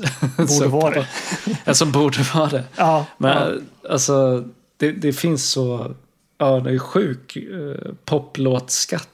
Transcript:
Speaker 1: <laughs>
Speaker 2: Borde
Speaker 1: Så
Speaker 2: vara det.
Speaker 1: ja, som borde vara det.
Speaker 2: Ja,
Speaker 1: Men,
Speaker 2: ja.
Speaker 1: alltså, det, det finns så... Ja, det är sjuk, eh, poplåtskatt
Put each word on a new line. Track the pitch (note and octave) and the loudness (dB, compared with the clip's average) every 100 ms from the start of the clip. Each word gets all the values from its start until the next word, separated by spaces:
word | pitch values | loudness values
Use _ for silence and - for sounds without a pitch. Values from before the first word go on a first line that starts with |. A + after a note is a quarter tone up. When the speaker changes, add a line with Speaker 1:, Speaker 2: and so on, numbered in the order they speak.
| E3 - | -4 -2
Speaker 1:
<laughs> | C3 - | -4 0
Speaker 2:
Borde | D#3 | 2
Speaker 1:
Så | D3 C#3 | 4 2
Speaker 2:
vara | C#3+ D#3 | 2 2
det. | C#3+ C3+ - - F#3 - F#3 - | 0 -4 -8 -8 -8 -6 -6 0
Speaker 1:
ja, | |
som | C#3+ D#3+ | 2 4
borde | C#3 D3 C3 B2+ D#3+ | 4 2 2 0 0
vara | D3+ | 0
det. | C#3 B2 - | -2 -6 0
Speaker 2:
Ja, | E3+ D#3 D3 - | 2 2 0 -2
Speaker 1:
Men, | C3 C#3 - - - _ | 0 2 0 -4 -10 _
Speaker 2:
ja. | - | -4
Speaker 1:
alltså, | C#3 C3+ C#3 C3 B2+ B2 - _ - | -2 2 4 4 2 -2 -14 _ -2
det, | D3+ | -2
det | D3+ D3 | 0 -2
finns | C#3 E3+ D3+ - | 0 0 0 0
så... | C3+ B2+ A#2+ B2 - _ _ _ - | 0 -2 -2 -6 -12 _ _ _ 0
Ja, | C#3+ C3 | 2 4
det | B2+ | 2
är | B2+ | -2
sjuk, | B2+ F#3+ G3 B2+ - - | 0 0 0 -2 -10 -14
eh, | - F#3+ C#3+ C#3 - - - | -12 -10 -10 -10 -12 -12 -2
poplåtskatt | D3+ C#3 - C3 B2+ B2+ - - - - | -2 -2 -2 0 0 -2 -4 -2 -4 -8